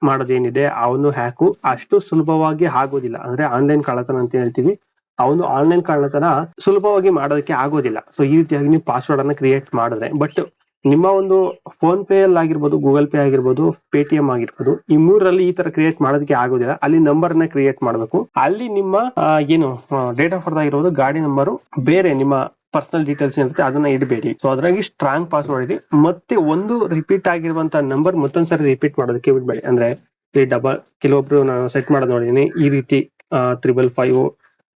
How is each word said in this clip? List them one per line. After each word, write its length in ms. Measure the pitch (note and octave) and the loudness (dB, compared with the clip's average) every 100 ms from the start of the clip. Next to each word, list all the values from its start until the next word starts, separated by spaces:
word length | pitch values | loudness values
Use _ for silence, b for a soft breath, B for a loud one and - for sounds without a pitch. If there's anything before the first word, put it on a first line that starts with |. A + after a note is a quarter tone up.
ಮಾಡೋದೇನಿದೆ 600 | C#3+ C3+ B2+ B2+ B2 B2+ C#3+ | -2 -2 0 -2 0 -2 -2
ಆ 220 | - A#2+ | -2 -2
ಒಂದು 240 | C3 C#3+ | 0 -2
ಹ್ಯಾಕು 460 | B2+ A#2+ A#2+ F3 G3+ | -2 -6 0 -2 0
ಅಷ್ಟು 360 | - B2 - G3+ | -4 -4 0 -2
ಸುಲಭವಾಗಿ 640 | - D#3+ D#3 D#3+ D#3 D3+ E3+ | 0 -2 0 0 0 0 0
ಆಗೋದಿಲ್ಲ. 520 | B2 C3+ C#3 B2 A#2 | 0 -2 -4 -6 -8
ಅಂದ್ರೆ 260 | B2 B2 | -8 -4
ಆನ್‌ಲೈನ್ 400 | D3+ A#2+ C#3+ D3+ | -2 0 2 0
ಕಳ್ಳತನ 320 | C#3 B2 A#2+ C3 | 0 -4 -4 -4
ಅಂತ 200 | B2 C3 | -2 -2
ಹೇಳ್ತೀವಿ, 440 | A#2+ A#2+ C3+ G3+ _ _ _ - | -2 0 -2 -2 _ _ _ -2
ಆ 60 | C3 | 0
ಒಂದು 180 | D#3 | 2
ಆನ್‌ಲೈನ್ 400 | F3+ C3+ D3+ F3 | 0 2 2 2
ಕಳ್ಳತನ 400 | E3+ D3+ C#3 D3 E3 C#3+ E3 - | 2 0 0 0 0 0 -4 -4
ಸುಲಭವಾಗಿ 500 | - G3 G#3 G3+ F#3+ | 0 2 2 2 2
ಮಾಡೋದಕ್ಕೆ 440 | E3 C#3+ D3 C#3+ | 0 0 -4 -2
ಆಗೋದಿಲ್ಲ. 440 | C#3 C#3 D3+ B2+ A2 - | -2 -2 -2 -2 -6 -10
So 120 | - | -2
ಈ 140 | C#3 D#3+ | 2 2
ರೀತಿಯಾಗಿ 300 | D#3+ D3 C#3+ | 2 0 2
ನೀವು 140 | D#3+ | 2
ಪಾಸ್‌ವರ್ಡ್ 400 | - A#2+ - D3 | 0 -6 -2 -2
ಅನ್ನ 100 | C#3 | 0
ಕ್ರಿಯೇಟ್ 440 | C#3+ C3+ C3+ C3+ B2 | 0 0 0 -2 -2
ಮಾಡಿದ್ರೆ, 340 | A#2 A2+ A2+ | -2 -4 -6
but 420 | D3+ D3 - D3+ _ _ _ C3+ | -2 -2 -4 -6 _ _ _ 2
ನಿಮ್ಮ 200 | D3 F#3 | 2 4
ಒಂದು 560 | G3 F#3+ F#3+ F#3 - - | 2 2 2 0 -4 -18
PhonePe 560 | - D#3+ F#3 G3 G3 | -2 0 0 2 2
ಅಲ್ಲಿ 160 | G3 F3 | 4 4
ಆಗಿರ್ಬೋದು, 380 | D#3+ D#3 D3 D3+ | 2 0 0 0
Google 280 | C#3+ C#3+ D3 | 2 2 2
Pay 120 | D3+ | 2
ಆಗಿರ್ಬೋದು, 540 | C#3 C3 B2+ C3 E3 | 2 2 0 0 0
Paytm 600 | E3 _ C#3+ C#3+ D#3 C#3+ | -2 _ -2 0 0 0
ಆಗಿರ್ಬೋದು, 500 | B2 A#2+ - B2+ E3 - | -2 -6 -4 -2 -2 0
ಈ 60 | D#3 | 4
ಮೂರರಲ್ಲಿ 520 | E3 G#3 F#3 F#3 F3+ | 6 4 4 2 0
ಈ 40 | |
ತರ 180 | F3+ E3+ | -2 -4
ಕ್ರಿಯೇಟ್ 320 | D#3+ D#3+ D#3+ | 0 -2 0
ಮಾಡೋದಕ್ಕೆ 320 | C3+ C#3+ C#3+ | -2 0 0
ಆಗೋದಿಲ್ಲ. 380 | C3 B2 B2+ B2 | 0 0 0 -2
ಅಲ್ಲಿ 280 | D#3 C#3+ E3 | -2 0 2
ನಂಬರ್ 360 | D3+ D3+ E3+ E3 | 4 2 0 0
ನ 100 | E3 | -2
ಕ್ರಿಯೇಟ್ 380 | C#3+ C#3 C3+ | 0 0 0
ಮಾಡ್ಬೇಕು. 460 | A#2+ A2+ A2+ F3+ B3 - | -4 -4 -2 -4 -2 -2
ಅಲ್ಲಿ 320 | C#3 G3+ B3 | 0 -2 -4
ನಿಮ್ಮ, 460 | G3+ F#3+ G3 B3 - | -2 0 0 -2 -2
ಆ, 220 | D#3 D#3 | 0 2
ಏನು, 340 | D3 E3 C#3+ | 2 2 0
ಆ, 380 | B2+ - C#3 B2 | -4 -6 -4 -4
date 220 | A#2+ E3 | -2 -2
of 100 | F3+ | -2
birth 160 | E3 D#3 | -4 -2
ಆಗಿರ್ಬೋದು, 320 | D3 C#3+ F3 | -2 0 0
ಗಾಡಿ 280 | D3 C3+ D#3 | 0 0 0
ನಂಬರು 420 | D3+ C#3 C#3 C3 _ - | -2 0 -2 -4 _ -4
ಬೇರೆ 340 | B2 F3 F#3 | 2 2 2
ನಿಮ್ಮ 380 | C3+ C3+ C#3 B2+ _ _ | 2 0 0 -2 _ _
ಪರ್ಸನಲ್ 340 | D#3 C#3+ E3+ D3 | -6 -4 -4 -2
ಡೀಟೇಲ್ಸ್ 340 | C#3+ C#3+ C#3+ | -2 -2 0
ಏನಿರುತ್ತೆ 240 | C3 D#3 | -2 0
ಅದನ್ನ 220 | C#3 C#3 D3 | -2 0 0
ಇಡಬೇಡಿ. 440 | C3 C3+ A#2+ A2 | 0 0 -2 -2
So 220 | A2 C3+ | -4 -2
ಅದ್ರಾಗಿ 300 | C3 E3+ F#3+ | 0 0 0
ಸ್ಟ್ರಾಂಗ್ 500 | G3+ _ C#3 C#3+ E3+ | -4 _ -2 -2 -2
ಪಾಸ್‌ವರ್ಡ್ 400 | D#3 D3 C3+ B2 | -4 -2 -4 -4
ಇದೆ. 260 | F#3+ _ D3+ | -6 _ 2
ಮತ್ತೆ 320 | D#3+ E3 _ A3+ | 2 0 _ 0
ಒಂದು 520 | D#3 D#3+ G#3 A#3 G3 | 0 -2 -2 -4 -2
ರಿಪೀಟ್ 400 | D#3+ D#3 G3 F#3+ | -4 0 0 0
ಆಗಿರುವಂತ 480 | E3+ E3 D#3+ D#3+ D#3 | -2 -4 -4 -2 -2
ನಂಬರ್ 400 | C#3 C3+ E3 E3+ | -2 0 0 0
ಮತ್ತೊಂದ್ಸರಿ 500 | C#3 E3+ E3 D#3+ D3 | -2 -2 0 0 0
ರಿಪೀಟ್ 340 | C3 D3 C#3 | 0 -2 -2
ಮಾಡೋದಕ್ಕೆ 320 | B2 A#2+ C#3+ | -2 -2 0
ಬಿಡ್ಬೇಡಿ. 280 | C3 B2+ A2+ | 0 0 -6
ಅಂದ್ರೆ 500 | - B2 A#2 A#2+ _ _ _ C#3+ | -2 0 0 -2 _ _ _ 0
ಈ 100 | C3 | 0
ಡಬಲ್, 320 | A#2+ C3 C3+ _ _ | 0 -2 -4 _ _
ಕೆಲವೊಬ್ರು 420 | C#3+ C#3 C3+ C#3+ | 0 0 2 2
ನಾನು 260 | C3+ B2 B2+ | 2 -2 -2
ಸೆಟ್ 220 | C#3 C3 | -4 0
ಮಾಡೋದ್ 180 | C#3+ B2+ | 0 2
ನೋಡಿದೀನಿ, 420 | B2 A#2+ B2+ C#3+ E3+ | 0 0 0 0 0
ಈ 80 | C#3+ | 0
ರೀತಿ, 420 | C#3 B2+ C#3 - _ _ | 0 0 -2 -2 _ _
ಆ, 220 | C#3+ B2 | -2 -2
ತ್ರಿಬಲ್ 360 | B2 B2+ B2 B2+ | -2 0 2 0
ಫೈವ್, 420 | B2+ B2+ B2+ C#3+ - _ _ _ | 0 0 2 0 -6 _ _ _